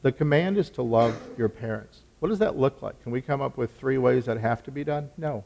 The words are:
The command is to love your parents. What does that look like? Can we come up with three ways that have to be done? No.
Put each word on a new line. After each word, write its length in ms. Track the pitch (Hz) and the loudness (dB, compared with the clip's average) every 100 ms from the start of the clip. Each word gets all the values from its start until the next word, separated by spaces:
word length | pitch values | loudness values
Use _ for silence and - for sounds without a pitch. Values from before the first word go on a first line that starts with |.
The 80 | 135 | 0
command 460 | - 151 147 180 202 | 2 2 2 2 0
is 120 | - | -2
to 100 | - | -2
love 340 | 120 113 117 110 - - | 2 4 4 2 -10 -2
your 120 | 110 | -2
parents. 500 | - 113 107 107 - - - | -2 -6 -6 -8 -20 -20 -6
What 100 | 165 | -2
does 100 | 208 | 2
that 180 | 214 - | 0 2
look 240 | 131 - | 0 0
like? 200 | 101 - | -12 -10
Can 80 | 120 | -6
we 100 | 123 | -4
come 200 | 131 143 | -2 -2
up 160 | 135 127 | -2 -2
with 140 | 117 - | -6 -2
three 200 | 135 135 | -2 2
ways 280 | 123 127 120 | 4 4 0
that 120 | 113 | -2
have 260 | 113 117 - | 0 -2 -4
to 60 | |
be 120 | 135 | -8
done? 260 | 143 147 143 - | -4 -4 -6 -8
No. 260 | 156 120 | -6 -6